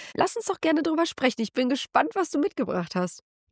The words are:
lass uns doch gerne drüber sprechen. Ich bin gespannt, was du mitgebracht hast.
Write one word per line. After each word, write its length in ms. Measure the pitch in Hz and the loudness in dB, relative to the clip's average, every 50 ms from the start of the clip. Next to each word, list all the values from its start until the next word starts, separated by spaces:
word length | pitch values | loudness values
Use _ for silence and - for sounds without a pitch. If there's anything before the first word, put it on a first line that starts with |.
| - - - | -14 -6 0
lass 200 | - 381 381 - | 0 2 2 0
uns 100 | 453 415 | -2 -2
doch 160 | - 381 - | -2 -2 0
gerne 200 | - 320 311 294 | 2 2 2 2
drüber 240 | 285 330 320 320 339 | 2 2 2 2 0
sprechen. 360 | - - - 269 254 - - | 0 0 0 0 0 0 0
Ich 120 | 226 - - | -4 -4 0
bin 160 | 254 254 247 | 0 0 0
gespannt, 400 | 277 - - - - - 294 311 - | 0 -2 -2 0 2 2 2 2 0
was 160 | 392 349 - | -2 -2 0
du 80 | - 285 | 0 0
mitgebracht 560 | 302 392 - - 233 - - 180 170 - - | 0 0 0 -2 -2 -2 -2 -4 -4 -2 -2
hast. 260 | 180 180 170 - - _ _ _ _ _ - | -2 -2 -2 -4 -10 _ _ _ _ _ 0